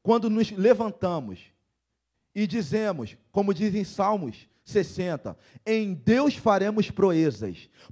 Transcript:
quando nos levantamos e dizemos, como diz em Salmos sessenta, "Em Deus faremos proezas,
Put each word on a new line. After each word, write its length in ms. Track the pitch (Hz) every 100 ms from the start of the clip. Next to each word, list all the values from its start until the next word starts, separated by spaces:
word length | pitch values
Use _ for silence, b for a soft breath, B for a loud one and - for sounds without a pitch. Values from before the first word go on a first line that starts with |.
quando 260 | 190 233 226
nos 220 | 214 226
levantamos 1000 | 202 208 220 220 202 180 170 113 90 - _ _ _ _ _ _ _ _ 202
e 100 | 208
dizemos, 720 | 226 143 214 214 165 110 - _
como 220 | 202 202
diz 200 | 170 214
em 100 | 208
Salmos 640 | 190 - 196 214 139 - _ _
sessenta, 720 | - 208 180 - 180 151 104 - b b 214
"Em 280 | 220 208
Deus 420 | 165 156 247 294 -
faremos 560 | 226 196 202 214 -
proezas, 800 | - 190 165 160 101 104 85 - b b